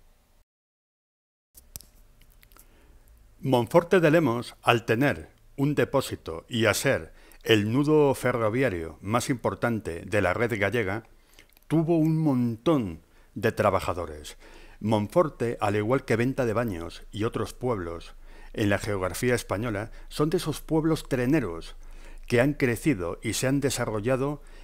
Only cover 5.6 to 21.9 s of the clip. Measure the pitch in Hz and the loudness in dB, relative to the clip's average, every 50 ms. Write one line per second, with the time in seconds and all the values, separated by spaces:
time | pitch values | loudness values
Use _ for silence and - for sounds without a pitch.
5.6 | 139 151 147 147 123 - - 135 - - 101 - - 85 80 82 - - - 113 | -2 0 2 0 0 2 0 0 -2 -2 -6 -10 -10 -10 -10 -10 -8 -4 0 2
6.6 | 110 104 95 - - 139 120 87 80 - - - - - - - - - 113 104 | 4 4 4 2 2 0 0 0 -2 -8 -16 -20 -20 -20 -20 -4 2 4 4 4
7.6 | 101 107 113 135 147 151 156 151 147 139 123 - - 123 123 120 113 107 107 127 | 4 2 2 2 2 4 4 4 4 4 2 0 0 -2 0 0 0 0 2 0
8.6 | 135 120 92 85 80 80 82 - 92 98 113 123 - - 131 117 - 110 98 - | 0 0 -2 -4 -6 -10 -12 -10 -4 -2 -2 0 0 -2 -2 -2 -2 -2 -2 0
9.6 | - 120 117 104 - 82 82 82 - 90 107 104 92 87 90 98 120 110 120 98 | 0 -2 0 -2 -4 -6 -8 -8 -6 -2 0 2 2 2 2 2 0 0 0 0
10.6 | 98 101 107 120 107 92 101 113 - - - - _ _ _ - - _ _ _ | 0 0 0 0 -2 -2 -4 -6 -8 -12 -20 -20 _ _ _ -20 -20 _ _ _
11.6 | _ - 147 165 160 160 170 160 156 160 156 160 160 151 131 123 123 120 113 110 | _ 0 2 2 2 4 2 4 4 2 2 2 2 2 2 2 2 0 -2 0
12.6 | - 170 160 139 110 90 82 82 - _ - - - - - 107 98 110 - - | 0 2 2 2 0 -2 -6 -10 -14 _ -20 -20 -20 -16 -6 -2 -2 0 2 2
13.6 | 104 101 95 92 - 95 87 87 85 76 76 76 73 - - - - - - - | 4 4 4 2 0 -2 -4 -6 -6 -8 -10 -14 -14 -16 -18 -18 -20 -20 -20 -20
14.6 | - - - - 104 107 110 104 104 101 - 175 175 147 - - 120 117 120 - | -20 -20 -12 -6 0 2 2 2 0 2 2 2 2 2 0 -4 -4 -4 -2 -2
15.6 | 107 104 101 107 104 110 131 139 - - 117 107 120 135 131 - 127 117 101 117 | -2 0 0 0 0 0 0 0 0 0 0 2 0 0 0 -2 0 0 0 0
16.6 | 123 113 92 82 85 85 - - - - - 98 107 120 - 131 104 - - - | -2 -2 -4 -6 -8 -10 -12 -14 -16 -12 -6 -4 -4 -4 -2 -4 -6 -8 -8 -6
17.6 | 120 127 117 98 85 85 85 85 - - - - - - - - - - - 117 | -4 -4 -4 -4 -4 -6 -8 -10 -12 -16 -18 -20 -20 -20 -20 -18 -18 -8 -4 0
18.6 | 107 101 101 92 - 104 104 95 92 90 87 - 127 123 123 113 - - - 98 | 2 2 2 2 0 -2 -2 -2 -2 -4 -2 -2 0 0 0 0 -2 -2 -4 -2
19.6 | 117 123 104 98 110 - - - - - - - 151 160 180 175 - 160 131 - | -2 -4 -4 -6 -6 -8 -12 -16 -16 -8 -2 -2 0 0 0 0 -2 -4 -6 -6
20.6 | - - 156 160 151 160 160 - - - 139 127 123 127 156 156 117 87 82 82 | -4 -2 0 0 2 2 0 -2 -2 -2 -2 0 2 2 2 2 2 -2 -6 -8
21.6 | - - - - - - | -10 -12 -14 -16 -16 -16